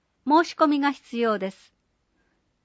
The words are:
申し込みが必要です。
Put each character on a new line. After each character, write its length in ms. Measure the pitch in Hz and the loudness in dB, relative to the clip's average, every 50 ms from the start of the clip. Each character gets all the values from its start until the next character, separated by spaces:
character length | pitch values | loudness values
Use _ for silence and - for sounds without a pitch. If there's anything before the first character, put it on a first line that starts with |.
| _ _ _ _ - | _ _ _ _ -2
申 180 | 254 294 330 339 | 2 2 2 2
し 80 | - - | 2 0
込 140 | - 320 | 0 0
み 120 | 294 294 285 | 0 0 0
が 120 | 277 277 | -2 -4
必 260 | 269 - _ - 240 | -4 -6 _ -12 -6
要 220 | 233 233 226 214 190 | -4 -2 -2 -2 -2
で 120 | 190 190 | -4 -8
す。 220 | - _ _ _ _ _ _ _ _ _ _ _ _ _ _ _ _ _ _ _ _ _ _ | -10 _ _ _ _ _ _ _ _ _ _ _ _ _ _ _ _ _ _ _ _ _ _